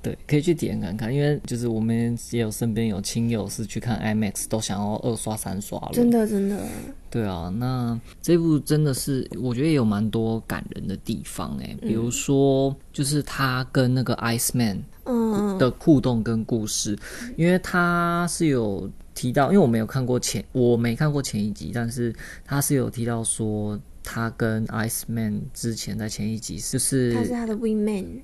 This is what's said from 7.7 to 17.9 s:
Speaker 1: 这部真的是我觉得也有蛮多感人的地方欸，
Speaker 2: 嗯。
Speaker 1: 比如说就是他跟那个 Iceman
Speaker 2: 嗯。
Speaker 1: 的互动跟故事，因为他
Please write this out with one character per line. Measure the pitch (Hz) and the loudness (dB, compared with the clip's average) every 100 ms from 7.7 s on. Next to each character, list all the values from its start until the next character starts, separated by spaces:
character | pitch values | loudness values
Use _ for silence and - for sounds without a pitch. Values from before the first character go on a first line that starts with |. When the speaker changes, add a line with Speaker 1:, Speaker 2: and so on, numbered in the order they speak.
| 127 120 113 - - | -2 -2 -4 -8 -6
Speaker 1:
这 | - 170 | 2 4
部 | 165 147 | 6 2
真 | - 151 | 4 2
的 | 151 | 4
是 | 131 - 131 - - | 0 -2 -2 -4 -4
我 | 123 | -4
觉 | 120 | 0
得 | 156 | 2
也 | |
有 | 147 | 4
蛮 | 110 101 110 | 4 2 0
多 | 113 113 113 - | 0 0 -2 -4
感 | - - | -8 -8
人 | - - | -8 -6
的 | 101 | -6
地 | - 117 - | -6 -6 -6
方 | - - 67 | -8 -8 -8
欸， | - - | -10 -8
Speaker 2:
嗯。 | 226 | -2
Speaker 1:
比 | |
如 | 113 117 | -2 -2
说 | 120 - 139 139 135 135 139 - | -2 2 4 6 4 2 -2 -10
就 | - | -4
是 | 139 147 | 0 0
他 | - - 135 127 127 | -2 -2 0 0 0
跟 | 139 127 | 4 4
那 | 131 | 4
个 | 123 113 | 2 0
Iceman | 117 117 - 127 113 95 - - | 0 0 0 2 0 0 -8 -12
Speaker 2:
嗯。 | - 240 226 208 208 190 | -2 0 2 2 0 2
Speaker 1:
的 | 127 | 2
互 | - - 139 | 4 6 6
动 | 127 117 | 6 2
跟 | 107 113 107 | 0 -2 0
故 | 117 107 | -2 -2
事， | - 107 104 - - 240 - | -4 -2 -4 -8 -12 -10 2
因 | 170 | 4
为 | 180 | 4
他 | - 180 175 | 2 0 2